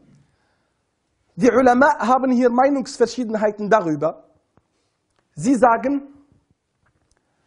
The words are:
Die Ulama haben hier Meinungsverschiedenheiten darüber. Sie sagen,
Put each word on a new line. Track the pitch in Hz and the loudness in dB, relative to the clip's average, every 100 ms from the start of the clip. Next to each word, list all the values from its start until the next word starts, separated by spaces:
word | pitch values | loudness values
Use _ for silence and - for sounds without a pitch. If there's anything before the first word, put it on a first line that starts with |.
| _ _ _ _ _ _ _ _ _ _ _ _ _ - | _ _ _ _ _ _ _ _ _ _ _ _ _ -2
Die | 233 | 0
Ulama | 220 262 240 285 294 | 4 4 4 2 2
haben | 220 262 262 | 0 0 0
hier | 247 254 | 0 0
Meinungsverschiedenheiten | 240 269 277 240 - 226 - 220 214 214 208 208 | 2 0 0 -6 -4 -4 -4 -8 -4 -4 -4 0
darüber. | 220 175 151 151 185 _ _ _ _ _ _ _ _ _ _ _ | 0 0 -4 -4 -8 _ _ _ _ _ _ _ _ _ _ _
Sie | - 180 | -6 -2
sagen, | 262 240 226 247 285 - - _ _ _ _ _ _ _ _ _ _ _ _ | 2 2 2 -2 -6 -8 -20 _ _ _ _ _ _ _ _ _ _ _ _